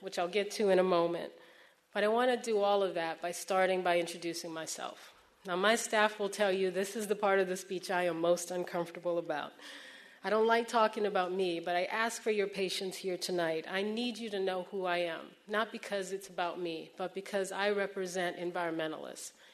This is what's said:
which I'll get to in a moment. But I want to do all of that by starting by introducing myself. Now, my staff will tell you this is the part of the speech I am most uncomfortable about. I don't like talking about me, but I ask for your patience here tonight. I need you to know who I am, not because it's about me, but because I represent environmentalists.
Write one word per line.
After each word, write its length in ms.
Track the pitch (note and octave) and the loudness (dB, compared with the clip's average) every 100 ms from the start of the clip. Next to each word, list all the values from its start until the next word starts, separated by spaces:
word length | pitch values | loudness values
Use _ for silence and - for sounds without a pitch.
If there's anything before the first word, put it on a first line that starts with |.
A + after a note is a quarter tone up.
which 180 | F#3+ - | -8 -2
I'll 80 | F3 | 0
get 240 | G3+ G3+ | 0 -2
to 160 | - G3+ | 2 4
in 120 | F#3 | 6
a 40 | |
moment. 480 | F#3 F3 E3+ E3+ - - - - - _ _ | 6 4 2 -2 -6 -12 -20 -20 -20 _ _
But 120 | G#3 | 0
I 20 | G#3 | 2
want 240 | A#3 B3+ | 4 2
to 60 | A#3+ | 2
do 240 | A#3 G#3 | 0 2
all 220 | G3+ G3+ | 4 4
of 100 | F#3+ | 2
that 280 | E3+ E3 D#3+ | 0 -4 -4
by 100 | F3 | -6
starting 500 | - - F#3+ F#3 F#3 | -6 0 4 4 4
by 180 | F3+ F3 | 4 2
introducing 540 | E3+ F3 E3+ E3 E3+ | 2 -4 -6 -6 -8
myself. 580 | D#3+ D#3+ - - - - - _ _ | -8 -8 -8 -8 -10 -18 -20 _ _
Now, 120 | G3 F3+ | -4 4
my 180 | G#3 | 4
staff 440 | A3+ - G#3+ G#3+ G#3+ | 4 2 2 2 2
will 100 | G3 | -4
tell 200 | G3 G3+ | 2 2
you 220 | F#3+ F#3+ | 4 0
this 240 | F3+ - | 0 -2
is 100 | A#3 | -4
the 120 | G#3 G#3 | -4 0
part 220 | G3+ G3 | 4 4
of 100 | F#3 | 2
the 80 | F#3 | -2
speech 340 | - F3+ - | -4 -8 -2
I 140 | F3+ | 0
am 160 | F3+ E3 | 0 2
most 280 | E3+ F3 - | 2 2 0
uncomfortable 680 | F3+ F3 F3 E3+ F3 F3 E3+ | -4 -2 -2 -4 -4 -2 -2
about. 340 | E3 D3 D3 - - - - - - - | -2 -4 -4 -12 -18 -16 -18 -20 -20 -8
I 60 | F#3+ | 0
don't 180 | G#3+ A3+ | 4 6
like 220 | A#3 A#3 | 4 4
talking 360 | A#3+ A3 A3 | 4 4 4
about 280 | G3+ F#3+ F3+ | 0 2 0
me, 260 | F#3 F#3 E3+ | 0 0 0
but 160 | E3+ | 0
I 80 | F3 F3+ | 0 0
ask 300 | A3 A3+ - | 0 -2 -2
for 100 | A3 | -2
your 160 | G#3 G3 | 0 0
patience 480 | F#3+ F#3+ - F#3+ | -2 -2 -2 -6
here 220 | - F#3+ F3 | -6 -6 -4
tonight. 480 | - F3+ E3 D#3+ D#3+ | -2 0 0 -2 -4
I 120 | F#3+ | -4
need 360 | G#3 A3 B3 G#3+ | -2 -2 -4 -4
you 120 | A3+ | -6
to 100 | G3 | -2
know 280 | F#3+ F#3 F3+ | -2 -2 -6
who 140 | G3 | -4
I 140 | F3+ F3 | -2 0
am, 200 | E3+ D#3 - - - | -2 -6 -10 -18 -4
not 240 | G#3 A3 | -2 -2
because 400 | A3+ - G3+ F3+ | -4 -6 -4 -4
it's 160 | F#3+ - | -8 -8
about 320 | F3+ F3 F3 | -4 -2 -2
me, 300 | F3 D#3+ D#3+ - | -6 -6 -10 -8
but 160 | F#3 | -8
because 380 | F#3+ - G3+ F#3+ | -8 -4 -4 -2
I 200 | F#3 G3+ | 0 0
represent 680 | G3+ G3 G3 F#3 F#3 F3 F3 | 2 -2 -4 -4 -2 -2 -2
environmentalists. 960 | F3 F3 E3+ D#3+ D#3 D#3 - - - - - | -4 -2 -2 -2 -4 -6 -10 -12 -16 -18 -20